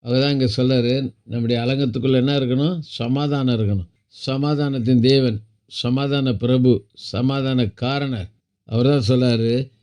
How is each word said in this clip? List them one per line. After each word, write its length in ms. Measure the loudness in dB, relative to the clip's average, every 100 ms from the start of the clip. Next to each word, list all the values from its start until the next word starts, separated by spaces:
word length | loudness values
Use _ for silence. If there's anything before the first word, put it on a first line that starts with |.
அதுதான் 320 | -2 0 0
இங்க 160 | 0 0 0
சொல்றாரு, 580 | 0 2 0 -2 -4 _
நம்முடைய 380 | -10 -4 -2 -2
அலங்கத்துக்குள்ள 520 | -2 -2 -2 -2 0
என்ன 240 | 2 2 0
இருக்கணும்? 380 | 0 0 0 -4
சமாதானம் 800 | -8 -8 -2 -2 0 0 0 0
இருக்கணும். 280 | 0 -2 -4 _ _
சமாதானத்தின் 920 | -12 -6 -2 -2 0 -2 -2 2 4
தேவன், 400 | 4 4 2 -2 -10 _ _
சமாதான 680 | -8 -4 -2 -2 -2 -2
பிரபு, 500 | -2 0 4 4 2 0
சமாதான 720 | -20 -10 -4 -2 0 -2 0 -2
காரணர். 640 | -4 -4 -4 -4 -6 -10 _ _ _
அவர் 220 | _ 0 2
தான் 180 | 2 2
சொல்றாரு 640 | 2 2 2 0 -2 -4 _